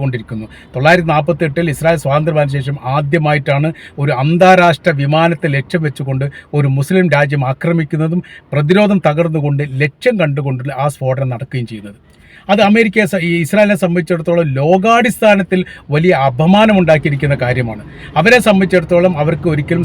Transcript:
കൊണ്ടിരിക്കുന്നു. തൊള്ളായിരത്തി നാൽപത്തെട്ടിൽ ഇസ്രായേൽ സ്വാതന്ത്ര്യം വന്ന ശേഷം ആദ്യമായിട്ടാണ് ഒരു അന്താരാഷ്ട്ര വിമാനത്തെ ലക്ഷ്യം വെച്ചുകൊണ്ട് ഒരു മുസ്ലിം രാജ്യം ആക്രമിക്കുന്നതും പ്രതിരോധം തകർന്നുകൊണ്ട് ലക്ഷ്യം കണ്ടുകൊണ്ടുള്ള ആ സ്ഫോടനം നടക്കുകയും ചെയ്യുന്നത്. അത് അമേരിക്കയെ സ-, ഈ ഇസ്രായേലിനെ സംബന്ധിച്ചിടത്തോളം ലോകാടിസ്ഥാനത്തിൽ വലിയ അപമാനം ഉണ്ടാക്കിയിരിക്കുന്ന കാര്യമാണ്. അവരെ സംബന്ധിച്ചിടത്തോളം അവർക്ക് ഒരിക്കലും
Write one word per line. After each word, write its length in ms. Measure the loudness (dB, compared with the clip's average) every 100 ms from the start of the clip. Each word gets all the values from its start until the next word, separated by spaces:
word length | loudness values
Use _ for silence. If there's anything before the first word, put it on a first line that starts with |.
കൊണ്ടിരിക്കുന്നു. 460 | -4 -6 -8 -12 -12 -18 -12
തൊള്ളായിരത്തി 360 | 0 2 2 0
നാൽപത്തെട്ടിൽ 560 | -2 -2 -2 -4 -2 -4
ഇസ്രായേൽ 260 | -2 -2 -2 -2
സ്വാതന്ത്ര്യം 340 | -2 0 -2
വന്ന 120 | -2 -4
ശേഷം 200 | -6 -8 -6 -4
ആദ്യമായിട്ടാണ് 760 | -2 0 0 -2 0 -2 -2 -6 -12 -6
ഒരു 160 | -4 -2
അന്താരാഷ്ട്ര 640 | 0 4 6 6 4 2 0 -2
വിമാനത്തെ 480 | 0 2 0 0 -2 -4
ലക്ഷ്യം 260 | -4 -4 -4
വെച്ചുകൊണ്ട് 380 | -6 -6 -4 -6 -8 -6 -2
ഒരു 120 | 0 0
മുസ്ലിം 300 | 0 2 2 2
രാജ്യം 260 | 0 0 -2
ആക്രമിക്കുന്നതും 720 | -2 -2 -2 -2 -2 -2 -4 -6 -14 _
പ്രതിരോധം 460 | -2 2 4 4 2 0
തകർന്നുകൊണ്ട് 560 | 0 0 -2 -2 -2 -4 -2
ലക്ഷ്യം 320 | -4 -2 -2 0
കണ്ടുകൊണ്ടുള്ള 500 | 0 -2 -4 -6 -6 -4
ആ 20 | -4
സ്ഫോടനം 360 | -2 -4 -2 -4
നടക്കുകയും 340 | -6 -8 -8 -8
ചെയ്യുന്നത്. 280 | -10 -16 -20 _ _ -20 -12 -2
അത് 120 | 2 4
അമേരിക്കയെ 380 | 4 2 0 -2
സ-, 120 | -2 -2
ഈ 20 | -2
ഇസ്രായേലിനെ 320 | 0 2 2 2
സംബന്ധിച്ചിടത്തോളം 640 | 0 -2 -2 -2 0 0 0 0
ലോകാടിസ്ഥാനത്തിൽ 1040 | 2 2 4 2 2 2 2 2 0 -4 -4 -10 -4
വലിയ 180 | 0 2 2 0
അപമാനം 480 | 0 2 4 4 2
ഉണ്ടാക്കിയിരിക്കുന്ന 560 | 2 2 0 -2 -2 -2
കാര്യമാണ്. 400 | -2 -2 -4 -8 -16 -18 -8 0
അവരെ 180 | 4 4 4
സംബന്ധിച്ചിടത്തോളം 640 | 2 2 0 2 2 2 0
അവർക്ക് 260 | -2 -2 -2
ഒരിക്കലും 320 | -2 -2 -2